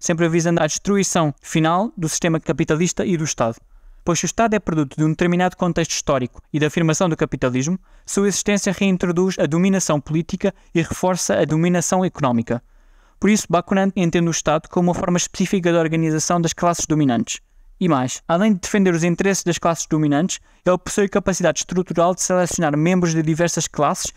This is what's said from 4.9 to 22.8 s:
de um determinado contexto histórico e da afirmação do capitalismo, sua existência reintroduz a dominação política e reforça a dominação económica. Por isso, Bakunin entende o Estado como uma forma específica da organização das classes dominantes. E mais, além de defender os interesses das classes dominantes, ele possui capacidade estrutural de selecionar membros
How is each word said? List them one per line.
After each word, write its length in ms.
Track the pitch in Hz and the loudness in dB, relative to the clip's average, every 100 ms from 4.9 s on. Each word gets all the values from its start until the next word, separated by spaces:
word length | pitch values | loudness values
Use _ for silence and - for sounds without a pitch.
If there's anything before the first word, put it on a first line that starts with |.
| - | 0
de 80 | |
um 60 | 156 | 0
determinado 440 | 160 175 175 180 | 2 0 2 0
contexto 360 | - 180 170 165 | 0 -2 0 -2
histórico 500 | - - 139 123 - - | -4 -2 -2 -2 -10 -6
e 80 | 147 | -2
da 100 | 151 | 0
afirmação 420 | - 160 156 185 | 2 0 2 0
do 60 | 156 | 0
capitalismo, 640 | 156 135 131 127 143 185 - - - | -2 0 -2 0 -2 -4 -8 -20 -6
sua 200 | - 202 | 0 0
existência 460 | 175 - 202 202 | 0 0 0 0
reintroduz 680 | 180 196 180 180 170 190 - | 0 0 0 0 0 0 0
a 60 | |
dominação 560 | 165 160 190 190 - 151 | 0 2 2 0 0 -2
política 540 | - 156 165 185 196 - _ | 0 -4 -4 -4 -4 -4 _
e 60 | 170 | -2
reforça 580 | 160 - 180 175 - 196 | -2 -2 -2 -2 0 0
a 60 | |
dominação 580 | 147 156 175 180 - 185 | 2 2 2 0 0 0
económica. 600 | 185 - 131 117 113 117 _ _ _ _ _ - | -2 -2 0 0 -2 -4 _ _ _ _ _ -2
Por 80 | 196 | 0
isso, 180 | 214 - | 0 2
Bakunin 440 | 170 - 196 196 | -2 0 0 0
entende 320 | 196 170 175 170 | 0 0 2 0
o 40 | |
Estado 380 | 160 - 156 - | 0 0 -2 -2
como 180 | 180 175 | 0 0
uma 60 | |
forma 240 | 170 190 175 | 0 0 -2
específica 520 | - - 185 202 175 | -2 -4 -2 0 2
da 60 | 170 | 2
organização 640 | 160 160 160 156 - 175 | 2 0 0 0 0 0
das 140 | 165 | 0
classes 320 | - 175 170 - | 0 -2 -2 -2
dominantes. 520 | 156 143 117 - - _ - - - | 0 2 0 -2 -8 _ -20 -20 -4
E 80 | 180 | 0
mais, 340 | 139 123 - - | 0 0 -6 -2
além 260 | 170 220 | 0 2
de 60 | 190 | 2
defender 340 | - 214 190 | 0 2 2
os 80 | 170 | 2
interesses 400 | 175 170 190 190 | 2 0 0 0
das 160 | 175 160 | -2 -2
classes 260 | 170 165 - | 0 -2 -2
dominantes, 520 | 156 151 143 185 - _ _ | 0 2 2 0 -4 _ _
ele 140 | 180 180 | 0 0
possui 300 | - - 196 | 0 -2 0
capacidade 500 | 202 190 180 170 160 | 0 -2 0 0 0
estrutural 560 | - 180 180 175 175 | -2 -4 -2 2 2
de 80 | 180 | 0
selecionar 540 | - 180 175 - 160 | 0 0 0 0 0
membros 340 | 147 | 2